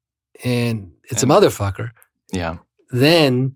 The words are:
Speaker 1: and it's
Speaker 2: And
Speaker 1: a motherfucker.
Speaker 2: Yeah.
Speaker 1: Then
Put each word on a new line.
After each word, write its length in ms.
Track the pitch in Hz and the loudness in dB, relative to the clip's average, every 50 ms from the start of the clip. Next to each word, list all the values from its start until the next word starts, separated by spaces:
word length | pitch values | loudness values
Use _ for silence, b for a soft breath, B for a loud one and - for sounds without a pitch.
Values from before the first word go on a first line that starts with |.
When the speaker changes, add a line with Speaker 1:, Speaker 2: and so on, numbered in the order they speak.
| _ _ _ _ _ _ _ - - | _ _ _ _ _ _ _ -10 -6
Speaker 1:
and 480 | 123 123 120 120 117 113 107 95 87 _ _ _ - | -4 -2 -2 -2 -4 -4 -6 -10 -14 _ _ _ -8
it's 120 | 117 - | -4 -2
Speaker 2:
And 80 | - 127 | 2 4
Speaker 1:
a 40 | 156 | 4
motherfucker. 560 | 208 196 139 - - 101 98 95 - 113 117 - b b b b _ _ - | 4 4 4 2 0 -4 -4 -4 -6 -10 -12 -12 b b b b _ _ -10
Speaker 2:
Yeah. 240 | - 92 87 82 82 82 _ _ _ _ _ - | -8 -6 -6 -6 -8 -10 _ _ _ _ _ -6
Speaker 1:
Then 640 | - 123 135 151 170 170 151 135 123 123 131 135 135 | -2 0 2 4 4 4 2 2 0 0 -2 -4 -6